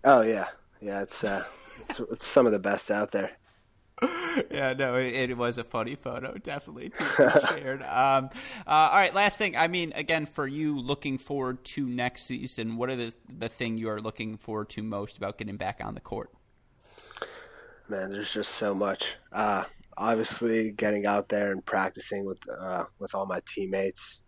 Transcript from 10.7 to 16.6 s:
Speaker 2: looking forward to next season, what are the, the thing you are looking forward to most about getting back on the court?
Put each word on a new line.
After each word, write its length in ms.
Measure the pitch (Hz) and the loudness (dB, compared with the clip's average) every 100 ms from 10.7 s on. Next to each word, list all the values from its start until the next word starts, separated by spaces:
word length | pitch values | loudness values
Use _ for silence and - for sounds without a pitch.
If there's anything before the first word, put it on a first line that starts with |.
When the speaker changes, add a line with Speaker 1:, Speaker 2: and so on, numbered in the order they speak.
| 143 | -2
Speaker 2:
looking 380 | 123 143 147 131 | -2 -2 -2 -4
forward 480 | - 143 127 127 - | -4 -2 -2 -4 -6
to 200 | - 131 | -4 -2
next 380 | 123 123 - | 0 -2 -4
season, 540 | - 127 127 - 113 113 | -8 -6 -6 -4 -4 -2
what 120 | 123 | -2
are 60 | 131 | -2
the, 180 | 117 - - | -6 -8 -18
the 220 | - 113 | -8 -8
thing 280 | - 117 113 | -4 -4 -2
you 120 | 113 | -2
are 100 | 104 | -4
looking 380 | 110 - 110 107 | -6 -6 -8 -8
forward 320 | - 107 107 | -6 -6 -6
to 140 | - | -8
most 340 | 110 101 104 - | -6 -6 -6 -6
about 220 | 101 - | -8 -6
getting 180 | 107 101 | -10 -6
back 240 | 92 - | -6 -6
on 120 | 53 - | -8 -10
the 40 | |
court? 320 | - 104 - _ _ _ | -8 -8 -8 _ _ _